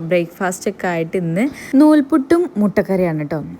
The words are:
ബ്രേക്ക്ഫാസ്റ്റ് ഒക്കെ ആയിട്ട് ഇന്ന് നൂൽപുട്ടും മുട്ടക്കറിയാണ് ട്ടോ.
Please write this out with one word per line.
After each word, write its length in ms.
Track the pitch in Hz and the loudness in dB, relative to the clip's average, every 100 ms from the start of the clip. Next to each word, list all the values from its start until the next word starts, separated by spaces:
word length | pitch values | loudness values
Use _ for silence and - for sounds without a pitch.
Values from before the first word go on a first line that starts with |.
| 165 | -2
ബ്രേക്ക്ഫാസ്റ്റ് 600 | 175 170 - 185 185 220 | -2 -2 -4 -6 -4 -6
ഒക്കെ 180 | 196 190 | -6 -4
ആയിട്ട് 280 | 170 165 190 | -4 -4 -4
ഇന്ന് 280 | 170 170 277 - - 269 | -4 -2 -2 -6 -2 4
നൂൽപുട്ടും 640 | 302 302 277 320 262 339 349 - | 6 6 4 0 2 0 0 0
മുട്ടക്കറിയാണ് 720 | 208 208 185 190 180 156 147 | 0 0 0 0 0 -2 -4
ട്ടോ. 100 | 156 151 175 | -6 -8 -10